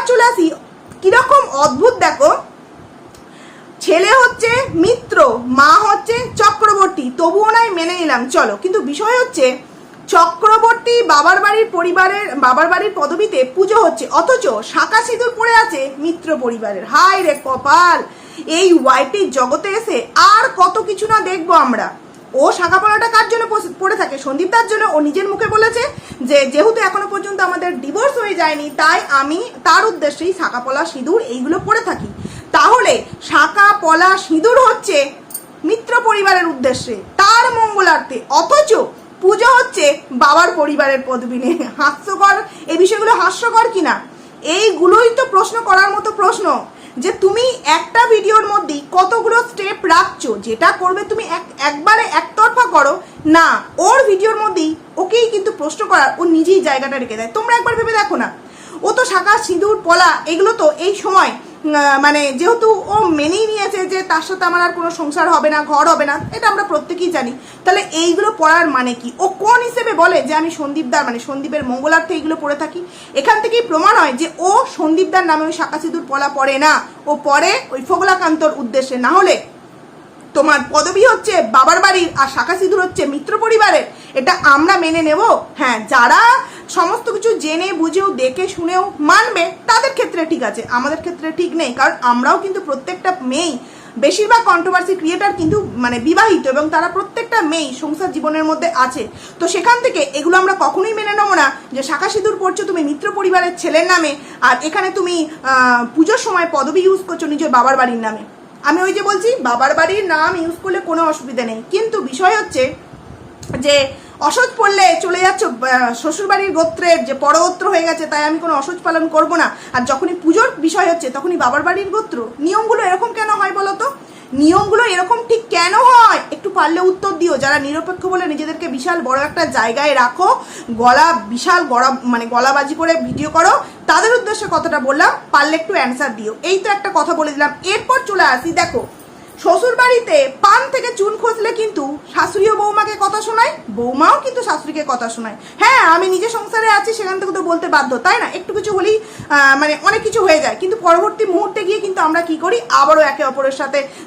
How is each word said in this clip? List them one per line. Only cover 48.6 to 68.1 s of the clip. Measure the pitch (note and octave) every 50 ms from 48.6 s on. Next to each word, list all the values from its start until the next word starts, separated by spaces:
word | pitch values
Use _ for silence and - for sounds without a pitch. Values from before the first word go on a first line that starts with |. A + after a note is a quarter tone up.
| - - D4 C#4+ C#4+ -
কতগুলো | F#4 F4+ F#4+ F#4 A#4 A4+ A4+ A4 A#4 A#4 A#4+
স্টেপ | - - G#4 G4 G4+ G#4+ - -
রাখছো, | F4+ E4 F4 F#4+ - - - - B3+ G#3 G3
যেটা | - A#3 A3+ - E4 F#4+
করবে | G4+ - F#4 F4+ F#4+ G4+ G#4
তুমি | - G#4 A4+ A4
এক-, | - E4 F4+ - - - -
একবারে | C#4 D4 C#4+ D4 D#4+ G#4 A4 A4
একতরফা | G#4+ - D4+ E4 - - - G#4+ A4 B4 B4 B4 B4
করো | - E4+ D4+ C#4 C#4 - F4+ - - - - -
না। | D#4 D#4 E4 E4 C#4+ A#3+ G3+ - - -
ওর | C#4+ E4+ G#4 B4 C5+ B4
ভিডিওর | G#4+ G4 F#4 G4+ A4 A4
মধ্যেই | G#4+ A4 G#4+ F#4+ F4+ D#4 D#4 D#4+ - - - -
ওকেই | D#4 F#4 F#4 A4 A#4+ A#4 A4+
কিন্তু | A4 G4 F#4+ A4
প্রশ্ন | A4+ - D4 D4+ - - G#4
করার, | - F#4+ D#4+ C#4 - -
ও | D#4 F4
নিজেই | E4+ D#4+ D#4+ D#4+ F4 F#4+ F4+
জায়গাটা | - D4+ C4+ C4 C4+ C4+ C#4
রেখে | C4 B3 - A3
দেয়। | A3 A3+ - -
তোমরা | G#4+ A4+ A#4 A#4
একবার | A#4 A#4 A#4+ A4+
ভেবে | A4+ A4+ A4+
দেখো | A4 G#4+ G4+ G4+ F4+
না, | B3 A3 F#3+ - - - - - - - - F4+ D#4
ও | - F#4+
তো | - B4+ B4+
শাঁখা, | - - F4+ F4+ G4+ G#4+
সিঁদুর, | A4 G#4+ - F#4 E4+ G4+ G#4 G#4+ - -
পলা, | E4 E4+ F4 F4+ E4+ D4 - -
এগুলো | D4+ E4+ E4 G4 A4 A4+
তো | A4+ E4 D4+
এই | - - E4+ G4 G4
সময়, | - - - F#4+ - - B3 - - - - - - - D4+ D4+
আহ, | D4 C#4+ C#4+ C#4 C4+
মানে | C#4+ D4 D4 D4 C#4+ C#4 B3+
যেহেতু | B3 E4+ A#4 A#4 - A4 A4 A4 F#4+ -
ও | F#4+ G4+ G#4+ G#4+
মেনেই | F4 D#4 D4 D4 D#4 F#4 G#4 A4
নিয়েছে | G#4+ G#4+ G#4 G4 F#4+ G4+ F#4+ F#4
যে | D4 F#4+ F#4
তার | F#4+ F#4+ E4 D#4+
সাথে | - - F#4+ F#4 F#4
আমার | F4 F4 F4
আর | F4 F4
কোনো | F4 F4 E4+ E4+
সংসার | E4+ E4+ D#4+ D4 D#4+ F4+ D#4+ E4+
হবে | E4 D4 - D4+
না, | D4+ D4+ D4
ঘর | C#4+ D4 C#4+ D#4
হবে | E4+ D#4+ - C#4+
না, | C#4+ C#4+ D#4 - - G#4+
এটা | A4+ A#4
আমরা | G#4 G4+ G4+ G4+
প্রত্যেকেই | G4 D#4+ D4+ D4 - F4 - F4+ E4+
জানি। | - C#4 B3 A#3+ B3+ - - - - - -
তাহলে | F#4 F4+ - - -
এইগুলো | D#4 D#4+ E4+ F4